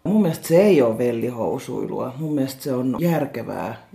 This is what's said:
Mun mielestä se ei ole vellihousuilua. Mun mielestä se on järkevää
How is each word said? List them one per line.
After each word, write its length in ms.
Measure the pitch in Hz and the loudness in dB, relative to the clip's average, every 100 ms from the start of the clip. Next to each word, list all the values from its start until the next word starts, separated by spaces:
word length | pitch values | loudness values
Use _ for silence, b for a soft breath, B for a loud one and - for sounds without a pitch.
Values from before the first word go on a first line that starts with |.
Mun 180 | - 214 | 0 2
mielestä 260 | 180 - - | 2 0 2
se 80 | 170 | 4
ei 200 | 208 160 | 6 6
ole 160 | 117 110 | 4 2
vellihousuilua. 1160 | 120 117 117 117 92 135 131 101 - - 123 127 | 0 0 -4 -4 -4 -4 -6 -8 -6 -6 -8 -6
Mun 160 | 156 | -4
mielestä 280 | 147 131 - | -2 -4 -6
se 100 | 147 | -6
on 220 | 127 127 120 | -2 -2 0
järkevää 800 | 170 156 135 117 110 95 98 117 - | 0 0 -2 -6 -8 -8 -8 -10 -16